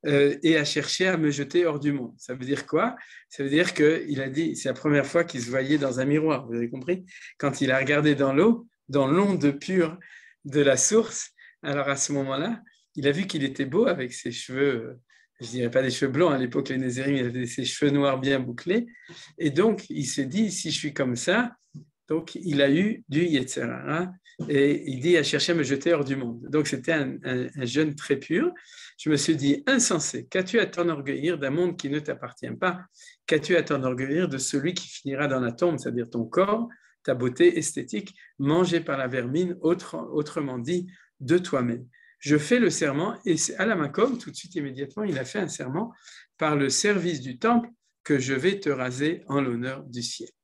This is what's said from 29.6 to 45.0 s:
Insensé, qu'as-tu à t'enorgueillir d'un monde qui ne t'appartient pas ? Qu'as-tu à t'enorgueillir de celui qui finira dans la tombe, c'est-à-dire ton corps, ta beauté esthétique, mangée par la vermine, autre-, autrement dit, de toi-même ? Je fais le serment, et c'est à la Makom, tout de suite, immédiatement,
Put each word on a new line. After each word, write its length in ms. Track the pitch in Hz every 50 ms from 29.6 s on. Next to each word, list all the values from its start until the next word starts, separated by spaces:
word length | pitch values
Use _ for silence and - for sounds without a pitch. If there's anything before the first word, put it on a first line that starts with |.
| -
Insensé, 600 | - 277 254 - - 196 160 - - - 123 120 _
qu'as-tu 300 | - 185 185 185 - 233
à 80 | 196
t'enorgueillir 720 | 175 - 175 175 170 160 143 135 135 135 135 139 170 175 151
d'un 100 | 139 135
monde 260 | 139 165 180 180 170
qui 140 | 180 - 139
ne 100 | 143 151
t'appartient 520 | 151 151 131 - - 117 - - - 123
pas ? 340 | 117 - 190 185 180 180 - _ _ _ - - - _ _
Qu'as-tu 300 | - 160 151 151 - 180
à 80 | 170 151
t'enorgueillir 680 | - 151 135 131 131 131 123 131 135 143 170 185 165
de 80 | 135
celui 380 | 131 131 - - 143 131 170 185
qui 120 | - - -
finira 380 | - - _ 139 135 135 147
dans 120 | 143 135 131
la 120 | 123 117
tombe, 280 | 113 - 180 175 160 131
c'est-à-dire 300 | - - 120 123 117 113
ton 140 | - 120 113
corps, 460 | 113 - 170 190 196 214 226 233 233 - _ _ _ _ _ _
ta 120 | - 135
beauté 420 | 127 123 127 123 - 170 175 170
esthétique, 560 | 170 151 - - - - - - 208 202 - - - - - _
mangée 420 | _ 139 139 151 170 185 175 170 165
par 180 | 165 - 143 135
la 80 | 131
vermine, 500 | 123 127 131 117 123 135 165 185 180 175 -
autre-, 460 | - 160 175 180 - - - 160 - 123 -
autrement 460 | 151 151 151 - 165 147 135 127 123
dit, 260 | 117 135 175 180 180 185 - - - _ _ _
de 200 | 139 127 160 180
toi-même ? 480 | 180 180 - 135 120 120 117 120 123 - _ _ _ _ _ _
Je 180 | - 143 151
fais 220 | 151 147 - 240 247
le 100 | 233 170
serment, 500 | 147 - 165 147 139 143 170 208 233 - -
et 120 | 214 165
c'est 180 | 160 - - -
à 100 | - 190
la 100 | 226 220
Makom, 440 | 175 151 139 - - 214 269 254 233
tout 100 | - 165
de 60 | -
suite, 180 | - - 165 -
immédiatement, 500 | 170 143 139 127 127 139 139 - 208